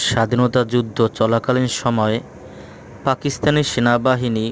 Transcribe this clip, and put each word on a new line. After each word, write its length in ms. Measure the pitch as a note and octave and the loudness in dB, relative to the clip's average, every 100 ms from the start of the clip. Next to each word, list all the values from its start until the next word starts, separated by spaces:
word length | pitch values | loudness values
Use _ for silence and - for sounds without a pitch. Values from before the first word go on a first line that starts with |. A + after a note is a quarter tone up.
স্বাধীনতা 580 | - A#2 A2+ A#2+ B2 B2+ | -2 0 2 2 2 2
যুদ্ধ 340 | A#2 B2 A2+ G#2 A2+ | 0 0 -2 0 0
চলাকালীন 540 | - A2+ A2+ - B2+ B2+ - | 2 2 2 2 0 0 -2
সময়ে 360 | - A#2 G#2+ A2+ - - - - - - - - | -2 0 0 0 -6 -18 -18 -18 -20 -20 -20 -6
পাকিস্তানি 580 | - C3 C#3+ - - D3+ | -2 -2 -2 -2 0 2
সেনাবাহিনী 840 | C#3+ - A#2+ A#2+ B2 B2+ B2 A2 A2 | 0 0 2 2 2 0 0 -2 -4